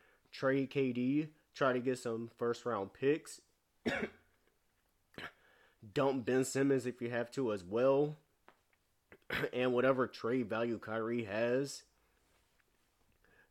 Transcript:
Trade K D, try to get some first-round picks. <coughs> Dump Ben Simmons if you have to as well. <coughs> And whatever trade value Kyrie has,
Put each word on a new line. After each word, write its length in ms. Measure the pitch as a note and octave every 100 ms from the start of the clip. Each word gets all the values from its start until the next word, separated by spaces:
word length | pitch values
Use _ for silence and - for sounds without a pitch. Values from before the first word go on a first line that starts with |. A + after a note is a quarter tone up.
| _ _ _
Trade 380 | - C3+ C#3 C3+
K 240 | C#3 C3
D, 340 | A#2+ B2 C#3+ D#3 - _
try 200 | - C#3
to 60 | B2+
get 200 | B2 B2
some 300 | A#2+ A2+ A#2 -
first-round 560 | A#2+ A#2 A#2+ A2 G2
picks. 480 | - C3+ D#3+ - - _ _ _ _ -
<coughs> 60 | - - - _ _ _ _ _ _ _ _ _ - - - _ _ _ _ A2
Dump 320 | A#2+ C#3 C3+ A#2
Ben 200 | C3 C3
Simmons 400 | C3+ C#3 C3+ A#2+
if 160 | A#2+
you 80 | A#2+
have 220 | A#2+ A#2+
to 200 | - B2
as 120 | G#2
well. 540 | F2 G#2+ C3+ C#3 D3 D3+ _ _ - _ _ _ _ _ _ - _
<coughs> 220 | - D3
And 220 | B2 B2+
whatever 320 | B2 C3 C3 A#2+
trade 420 | - A2+ C3 A2
value 300 | A2 A#2 A2
Kyrie 460 | - A2+ A2+ A#2+
has, 580 | A2 G#2 A#2+ B2+ C#3 - - _ _ _ _ _ _ _ _ _ _ _ _ _ _ _ _